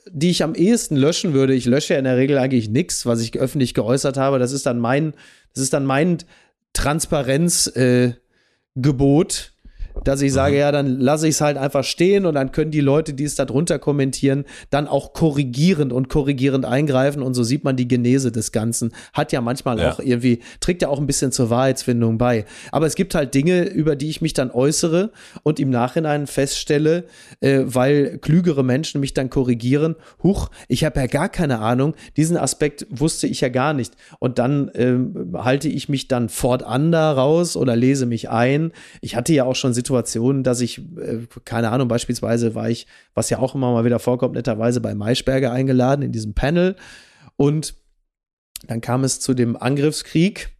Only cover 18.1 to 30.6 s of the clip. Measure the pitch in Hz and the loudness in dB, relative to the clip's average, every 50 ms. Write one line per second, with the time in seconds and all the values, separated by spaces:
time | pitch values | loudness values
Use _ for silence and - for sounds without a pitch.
18.1 | 131 139 135 120 113 113 110 - - 110 110 117 113 - 120 117 - - - - | 2 2 2 0 -2 -4 -4 -4 -2 -2 -2 -2 -2 -2 -4 -6 -6 -10 -18 -8
19.1 | - 147 156 - 165 135 117 120 131 135 - 135 117 104 82 78 78 - - 131 | -4 -4 -4 -2 -2 -2 -2 -2 -4 -4 -4 -4 -2 0 0 -2 -2 -2 -2 0
20.1 | 120 120 123 127 117 117 - - - - - - 185 175 180 135 143 139 147 135 | 0 2 2 2 0 0 -2 -10 -12 -4 -2 -2 0 0 0 -2 -2 -2 -2 -2
21.1 | 139 - 147 127 - - 123 110 117 123 131 135 127 - - 127 120 117 117 113 | -2 -2 -2 -2 0 0 0 2 2 2 2 2 0 0 -2 -2 0 2 2 2
22.1 | 113 113 123 123 120 110 104 - - - - - - 143 160 156 - - 196 - | 2 2 2 2 0 0 -2 -6 -12 -20 -10 -4 -2 0 0 0 0 -2 -2 0
23.1 | - 165 143 120 - 139 147 180 180 175 170 - - 156 151 156 143 131 151 156 | 0 -2 0 0 2 2 2 4 2 2 2 0 0 0 0 0 0 -2 -2 -6
24.1 | 151 - 165 151 - 147 131 120 - 120 131 156 170 - 175 165 160 180 202 220 | -4 -4 -4 -2 -2 -2 -2 -2 0 0 0 2 2 0 0 0 2 0 0 -2
25.1 | - - - - - - - 151 156 - 147 135 127 120 120 127 - 170 160 151 | -6 -12 -20 -20 -12 -4 -2 -2 0 0 0 0 2 0 0 0 -2 -2 -2 0
26.1 | 147 147 143 - - 139 139 143 - - - - 151 147 156 156 165 175 175 - | -2 -2 -4 -4 -2 -2 -2 -2 -2 -4 -2 0 0 2 2 2 2 0 -2 -8
27.1 | - - - - - - - 139 139 135 127 123 113 127 127 139 147 147 139 - | -16 -20 -20 -20 -8 -2 0 2 4 2 2 0 0 2 2 4 4 2 2 0
28.1 | - - - - 156 185 175 175 147 139 131 127 123 147 160 - - 147 139 135 | -2 -4 0 2 2 4 4 2 2 2 2 2 2 0 -2 -2 -4 -4 -4 -4
29.1 | - 147 131 123 - 143 127 127 120 113 120 123 139 143 156 160 160 - - - | -2 -4 -4 -2 -2 0 0 0 0 0 0 0 2 2 2 0 -2 -4 -12 -20
30.1 | - - - 175 196 - - - - - | -8 -2 0 0 0 0 -2 -8 -10 -12